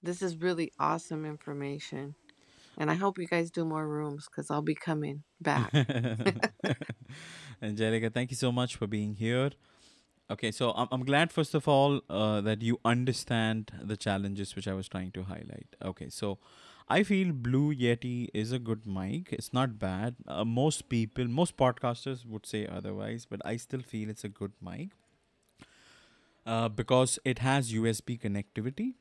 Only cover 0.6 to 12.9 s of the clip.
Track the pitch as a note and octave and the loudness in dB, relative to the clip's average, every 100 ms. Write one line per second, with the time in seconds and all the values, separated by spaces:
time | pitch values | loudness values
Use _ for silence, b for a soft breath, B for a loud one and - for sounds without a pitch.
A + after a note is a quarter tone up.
0.6 | E3 _ D3 E3 - D#3 D#3 D3+ - C#3+ | -2 _ 0 0 -2 -6 -6 -8 -8 -6
1.6 | C#3+ C#3+ - C#3+ C#3+ D3 _ B B B | -6 -6 -8 -8 -8 -12 _ B B B
2.6 | B B D#3 D#3+ G3 F#3+ E3+ F3 E3+ - | B B 0 2 2 -2 0 0 0 -2
3.6 | E3 D#3 D#3 D3+ D3+ C#3+ - - D3 D3+ | -2 -2 -2 -2 -4 -6 -10 -10 -2 -2
4.6 | D3+ D#3 - D#3 D3 C#3+ - _ D#3 C#3+ | 0 -2 0 -2 -2 -6 -12 _ 2 2
5.6 | A2 D3 B2+ C3 A#2+ A2 C3 A2 G#3+ - | 4 4 4 2 0 2 0 2 -2 -2
6.6 | F#3+ C#3 - - - - - - - A#2 | -2 -2 -4 -10 -12 -18 -16 -16 -16 -8
7.6 | G#2+ G#2 A2 A2+ A2+ A2+ B2 B2 B2+ A#2+ | -4 2 4 4 2 0 -2 2 2 2
8.6 | B2 - G#2+ G#2+ G#2 G#2 A2+ B2 C#3 - | 0 0 -2 0 0 0 2 2 2 -2
9.6 | b b b b b _ _ G#2 A2+ G#2 | b b b b b _ _ -4 -2 2
10.6 | B2 - B2 C3 B2+ C#3+ E3 - D3+ D#3+ | 2 2 0 0 4 4 4 2 0 0
11.6 | D3 C#3 C#3 C#3+ - F#2 G#2+ G#2+ G#2 G#2+ | 4 6 6 4 0 0 2 2 2 0
12.6 | A2+ A#2 A#2+ | 2 2 4